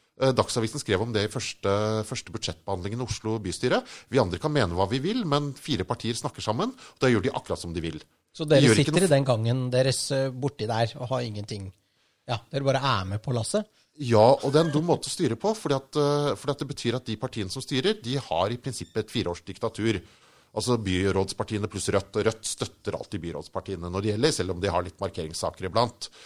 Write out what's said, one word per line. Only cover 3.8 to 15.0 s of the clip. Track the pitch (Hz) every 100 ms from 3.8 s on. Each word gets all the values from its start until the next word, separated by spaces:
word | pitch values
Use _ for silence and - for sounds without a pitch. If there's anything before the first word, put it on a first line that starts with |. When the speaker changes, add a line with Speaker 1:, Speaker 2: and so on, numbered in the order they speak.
| - - -
Speaker 1:
«Vi | 127
andre | 101 87
kan | 151
mene | 147 101 87
hva | 95
vi | 127
vil, | 156 240
men | 185 143 143
fire | 131 - 113 92
partier | 117 113
snakker | 120 131 -
sammen, | - 110 220 -
og | - -
da | 131
gjør | 113
de | 123
akkurat | - - 90
som | 87
de | 85
vil.» | 82 78 - _ _ -
Speaker 2:
Så | 156
dere | 147
Speaker 1:
De | 131
gjør | 110
ikke | 147
Speaker 2:
sitter | 160
Speaker 1:
noe | 185
Speaker 2:
i | 139
den |
gangen | 135 117 113 127 127
deres, | 127 131 123 -
eh, | 139 135
borti | 127 139 - 107
der | 113 117 143
og | 123
har | 127 120
ingenting. | 104 101 104 95 - _ _ _ _ -
Ja, | 120 -
dere | 139
bare | 139 131
er | 135 110 92
med | 104
på | -
lasset. | 120 110 208 214 _ _ -
Speaker 1:
Ja, | 131 110 110 139
og | 139
det | 143
er | 165
en |
dum | 147 170
måte | 147